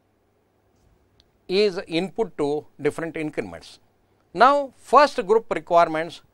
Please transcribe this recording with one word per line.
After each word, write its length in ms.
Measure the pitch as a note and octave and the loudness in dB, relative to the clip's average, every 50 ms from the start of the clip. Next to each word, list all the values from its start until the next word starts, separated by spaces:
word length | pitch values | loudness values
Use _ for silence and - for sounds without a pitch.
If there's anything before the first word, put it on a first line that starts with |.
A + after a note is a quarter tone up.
| _ _ _ _ _ _ _ _ _ _ _ _ _ _ _ _ _ _ _ _ _ _ _ _ _ _ _ _ _ | _ _ _ _ _ _ _ _ _ _ _ _ _ _ _ _ _ _ _ _ _ _ _ _ _ _ _ _ _
is 320 | - F3+ G3 G#3+ G#3 E3+ F#3+ F3+ | -4 0 0 0 0 -2 -6 -8
input 500 | - D#3+ E3 F#3+ F#3+ - - A3+ E3+ - | -6 -4 -4 -4 -4 -6 -6 -6 -6 -4
to 280 | - D3+ C#3+ D3+ D3+ D3 - _ - | -4 -4 -4 -4 -6 -8 -12 _ -6
different 340 | C3+ D3 - - D#3+ E3 - | -6 -4 -4 -4 -10 -10 -8
increments. 640 | D#3+ D#3 D3+ - - A#2+ F#2 E2+ D#2+ - - - _ _ _ _ _ _ _ _ _ _ _ - | -8 -10 -8 -8 -8 -10 -10 -14 -16 -18 -20 -20 _ _ _ _ _ _ _ _ _ _ _ 0
Now, 400 | F3+ A3+ C4+ C#4+ C#4+ C#4 B3+ - | 4 4 4 4 2 -2 -6 -12
first 500 | _ - - A3+ C4+ D4 C#4 - - G#3 | _ -4 2 4 6 6 4 2 -4 -2
group 200 | F3 A3 A3+ - - | 0 0 0 0 -2
requirements 720 | G3 E3+ D#3 - F3 E3+ E3+ D#3+ D#3 D#3 E3 E3+ - - - _ | -6 -6 -4 2 2 2 4 2 0 -4 -6 -8 -12 -18 -20 _